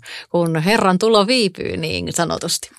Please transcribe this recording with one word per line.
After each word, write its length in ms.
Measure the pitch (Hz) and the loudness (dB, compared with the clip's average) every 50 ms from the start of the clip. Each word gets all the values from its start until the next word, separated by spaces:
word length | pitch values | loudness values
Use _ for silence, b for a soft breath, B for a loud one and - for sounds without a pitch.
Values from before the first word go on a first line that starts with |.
| B B B B B B | B B B B B B
kun 360 | - 175 170 165 160 160 156 | -2 0 0 0 0 0 2
Herran 320 | 190 214 226 220 190 185 180 | 2 2 4 4 4 2 2
tulo 280 | 214 220 226 208 196 | 2 4 4 4 4
viipyy 500 | 202 262 254 220 190 185 - - - 90 | 4 2 2 2 0 -2 -4 -8 -6 -6
niin 320 | - 165 156 175 - - - 160 | -6 -4 -4 -4 -4 -6 -4 -2
sanotusti. 540 | - 170 175 170 - - 175 - - - - - | -2 -2 -2 -2 -4 -4 -6 -6 -6 -8 -12 -12